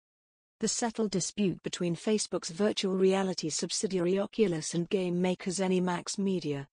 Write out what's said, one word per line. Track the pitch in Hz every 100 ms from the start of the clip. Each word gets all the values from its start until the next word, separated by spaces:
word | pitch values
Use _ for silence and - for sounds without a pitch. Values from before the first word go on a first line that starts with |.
| _ _ _ _ _ _
The | 220
settled | - 233 226 214
dispute | 185 - - 196 160
between | 165 - 175 165
Facebook's | - 214 - 180 -
virtual | 165 208 214 196 185
reality | 190 190 190 - 160
subsidiary | - 175 - 202 180 175 196
Oculus | 208 - 202 160 -
and | 170 170
game | 196 180 175
maker | 185 180 -
ZeniMax | 180 185 185 180 180 208 -
Media, | 196 180 147 139 139